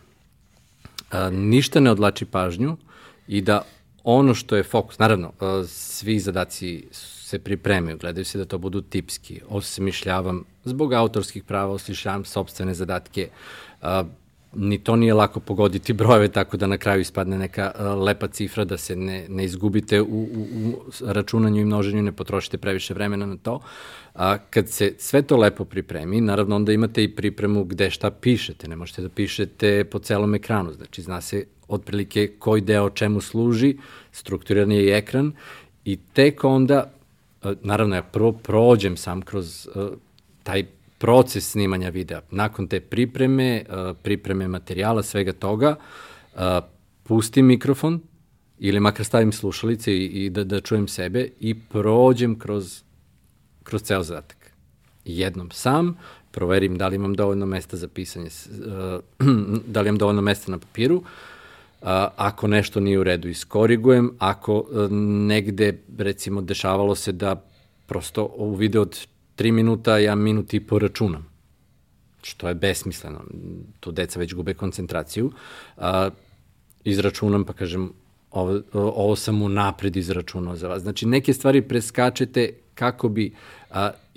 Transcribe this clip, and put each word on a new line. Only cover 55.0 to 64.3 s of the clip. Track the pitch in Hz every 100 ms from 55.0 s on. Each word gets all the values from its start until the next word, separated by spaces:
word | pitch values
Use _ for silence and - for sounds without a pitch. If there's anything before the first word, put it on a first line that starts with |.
| -
Jednom | 85 92 90 87
sam, | - 123 147 175 170 - - _
proverim | - 87 95 95 90
da | 95
li | 98
imam | 98
dovoljno | 98 101 101 98
mesta | 95 - 90
za | 87
pisanje, | - 92 90 82
s-, | - -
e, | 107 110 95 92 90 - - 139
<clears throat> | 117 101 110 117
da | 107
li | 104
imam | 104
dovoljno | 104 104
mesta | 101 98 -
na | 90
papiru, | - - 123 180 175 - - - - - _ _
a, | - 95 98 -
ako | 101 - 104
nešto | 104 98 107
nije | 98 98
u |
redu, | 92 87 87
iskorigujem, | 85 - 104 113 117 123 127 123 -
ako, | 95